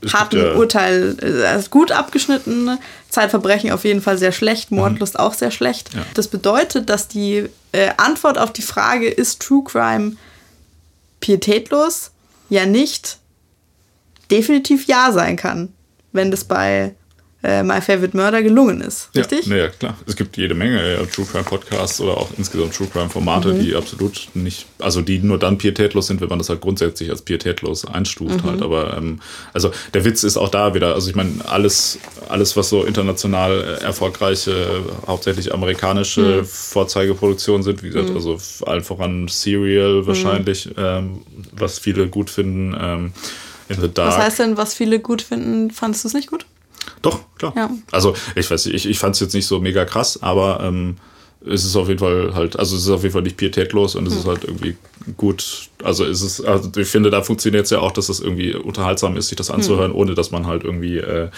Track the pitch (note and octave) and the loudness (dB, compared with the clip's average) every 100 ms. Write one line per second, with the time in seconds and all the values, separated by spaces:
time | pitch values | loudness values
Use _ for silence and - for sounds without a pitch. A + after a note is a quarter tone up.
0 | - G#3 G#3 G3+ - D#2+ A#3 G#3+ F#3 F#3 | -2 0 2 2 4 4 4 4 4 2
1 | F#3 - - B2+ F#2 G3+ G3 C#4 E4+ - | 2 -2 -2 2 2 2 4 4 4 2
2 | - C#4 - C4+ A#3+ A#3+ A#3+ B3+ - - | 0 -2 0 0 0 -2 -2 -4 -8 -20
3 | - - G#3 A3 F#3+ G#3 G#3+ F#3+ G#3 G3+ | -4 0 2 4 6 4 4 0 2 2
4 | G3 F#3+ F#3 F3+ A3 A3 - G3 G3 G#3+ | 2 2 2 2 2 0 0 2 2 2
5 | G3+ - G#3+ - A#3+ - B3 A#3+ - G#3 | -2 0 0 2 -2 0 -2 -2 -6 -8
6 | E3 - G#3+ G3+ G3 A#3 D4+ C4 A3 G#3 | -4 -2 -2 0 2 2 2 0 0 -2
7 | - G3+ G3+ G#3 G3+ - _ - G3 - | -2 -4 0 -2 -4 -12 _ 2 2 4
8 | A#3+ D#4 D4+ C4 A3+ A3+ G#3+ - A3 B3 | 2 4 2 2 0 -2 -6 0 0 2
9 | A#3 - B3 - - C#4 C4+ - A#2 A2 | 0 0 -2 -4 2 2 2 0 2 2
10 | G#3 - - - _ _ _ _ _ _ | -2 -6 -18 -20 _ _ _ _ _ _
11 | _ _ - G3 G#3 G#3+ A3+ D4 D#4+ E4+ | _ _ 2 2 4 2 2 2 2 0
12 | - _ _ _ _ G3 F#3+ A3 D4+ - | -10 _ _ _ _ 2 4 4 2 -2
13 | - - _ _ _ _ _ _ _ _ | -10 -12 _ _ _ _ _ _ _ _
14 | _ _ _ G#3 A3 C#4+ C#4 C#4 C4+ B3+ | _ _ _ 2 4 2 4 2 4 4
15 | B3+ F#3 E3+ F3 F3+ E3+ F3 - _ _ | 4 4 2 0 -2 -4 -8 -12 _ _
16 | _ F#3+ F#3+ F#3+ - F#3 F#2+ G3 G3 - | _ 0 0 -2 -2 0 2 2 0 -6
17 | _ _ _ _ - G3 F#3+ F#3+ F#3 G3 | _ _ _ _ 0 2 2 0 2 2
18 | F#3 F#3+ G3 A3+ A3 A3+ B3+ - - - | 2 2 2 4 6 6 6 2 -6 -10
19 | - - - C#4+ G2+ G2+ D#2+ - - G2+ | -4 -2 0 -2 0 2 0 -2 -8 -8
20 | - - G2+ - F#2 E2+ A2+ A#2 F2 F2+ | -10 -6 -4 -2 -2 0 0 2 0 0
21 | F2+ - F#2+ F#2 F#2 G2 - G2+ F#2 - | -2 -4 -4 -4 -2 -4 -2 -2 -2 -2
22 | G2 F2 F#2+ - F#2+ E2+ E2 - F#2+ F2 | -2 0 -2 -6 -6 -2 -4 -4 -4 -4
23 | F2 F2+ F2 F2 F#2 F#2+ F2 E2 - - | -4 -2 0 2 2 2 0 -2 -4 -4
24 | G2 - - F#2 F2+ F2+ - _ F#2+ F2+ | -4 -4 -8 -6 -4 -6 -16 _ -2 0
25 | F2 F#2 G2+ F#2+ F2+ G2 G2+ - G2+ G2+ | 0 2 2 2 2 2 2 2 2 2
26 | F#2 F#2 F2 F2 E2+ G#2 F#2 F#2+ E2+ - | 0 -2 -2 -2 -2 -2 -2 0 -2 -2
27 | E2 - - E2 F2+ E2+ D#2 D#2+ - E2 | -8 -8 -4 -4 -2 -4 -4 -6 -6 -4
28 | F#2+ - - F#3 F2+ F#3+ G3+ D#2+ D2+ D#2+ | -4 -4 -4 -2 -2 -2 0 0 -2 -4
29 | E2 D#2+ - - - F2+ G2 - - G2+ | -6 -8 -12 -18 -8 -2 0 -2 -4 0
30 | G2+ A2 G#2 G2 G2 G2+ G#2 F#2 F2 F2+ | 2 2 0 0 0 2 2 2 2 0
31 | F#2 F#2 F#2 - - F#2+ G2+ - - - | -2 -2 -2 -4 -2 2 2 2 -2 -4
32 | - - - G2+ G2+ G#2 F#2+ G#2 G2 G#2 | -12 -18 -6 0 0 0 2 2 2 0
33 | G2 F#2 G2+ F#2+ F#2 F#2+ F2+ D#2 - G2 | 0 0 -2 0 2 0 -2 -4 -4 -2
34 | F#2 F#2 G2 F#2 - F#2 F2+ F2+ F#2 F2 | -4 0 0 0 -2 -2 -2 -4 -6 -8
35 | - F#2 G2 F#2 F2+ F#2 F#2 F#2 F#2+ G2+ | -4 -2 -2 -2 -4 -2 -2 0 0 0
36 | G2 - G#2 F#2+ F#2+ - - G2+ F#2+ G2+ | 0 2 4 4 0 -8 -4 -2 0 0
37 | G2 F#2+ G#2 G2 - G2+ G2 G2 F2+ - | 0 2 2 2 2 2 0 -4 -4 -4
38 | F#2 F2+ E2 E2 - - - E2+ E2+ F#2 | -2 -2 -4 -6 -8 -10 -4 -4 -4 -6
39 | F2+ F2+ F2 - G2+ G2+ G2 G2 G2 G2 | -4 -4 -4 -4 -2 0 2 4 4 2
40 | F#2+ F#2+ F#2 G2 F#2+ F#2+ - - F#2+ F#2 | 2 0 2 0 0 -4 -6 -4 -2 -2
41 | F#2+ F#2+ - - - G2 F#2+ - G#2 G2 | -4 -8 -16 -20 -18 -6 -6 -4 -2 0
42 | F#2 G2+ G2 - F#2+ F#2 F#2+ F2+ F2 E2+ | 0 -2 -4 -2 -2 -2 -4 -4 -4 -4
43 | F2 F2 - - - - - F#2+ F2 - | -6 -8 -14 -14 -18 -20 -8 -2 -2 2
44 | E2+ F2 A3 A3 A3+ G#3 G#3+ - A3 A3 | 2 4 2 2 0 2 -2 0 2 2
45 | A3 A#3 - A#3 A#3 A3+ A3 A3 A3+ G#3+ | 0 -4 -4 -6 -2 0 -2 -2 -4 -2
46 | A3+ C#4 C#4 D#4+ - _ _ - - - | -2 -4 -4 -10 -12 _ _ -16 -16 -2
47 | - - - - D#3+ A#3 A3 A#3+ - - | -2 -2 -10 -8 -6 -2 -4 -4 -2 2
48 | F#2+ - - F2+ E2+ E2 - - G2+ G#2 | 4 2 -4 -4 -2 -2 0 -2 0 0
49 | G2 G2 F#2+ G2+ - F#2+ F#2 F#2 F2 A2 | 0 0 0 0 0 0 2 2 2 0
50 | A#2 - F2+ F#2 F#2+ F#2 F#2+ F2+ F2+ F2+ | -2 -2 0 2 2 0 -2 -2 -2 -6
51 | - - - _ - G2+ F#2+ G2 F#2 F#2 | -14 -20 -20 _ -4 -2 0 0 2 0
52 | F#2+ F2+ F2+ F2+ E2+ - F2+ F#2+ F#2 F#2 | 2 2 0 0 -2 0 -2 0 2 2
53 | F#2+ F#2 F2+ - G2 - F2+ G#2 G2 F#2 | 2 0 -2 -2 -2 0 0 2 2 0
54 | F2+ E2+ F2+ F2 - - - F2 - - | -2 -2 -2 -2 -4 -6 -6 -8 -16 -18
55 | - F#2+ G2+ F#2+ - - - _ F2+ F2+ | -14 -2 0 0 -6 -10 -14 _ -4 0
56 | D#2+ F#2 G2 - - G2 F#2 G2+ F#2+ A2 | 0 -2 -4 -4 0 0 0 -4 0 4
57 | G#2 G2+ G2 A2 A2 G#2 G2+ A2 F#2 F2 | 4 4 0 0 2 2 2 2 0 -2
58 | F#2+ F#2+ F2+ F2+ F2+ F2 - - F#2 F#2 | -4 -4 -4 -2 -2 -4 -6 -4 -2 0
59 | F#2 F#2+ - - F2+ - G#2+ F#2+ F#2 F#2 | 0 -2 -4 -6 -4 -2 2 2 2 2
60 | G2 F2 E2+ F2 F2 E2+ E2+ F2 F2 E2+ | 0 0 -2 -2 -2 -4 -4 -4 -4 -4
61 | - E2 E2 | -4 -4 -4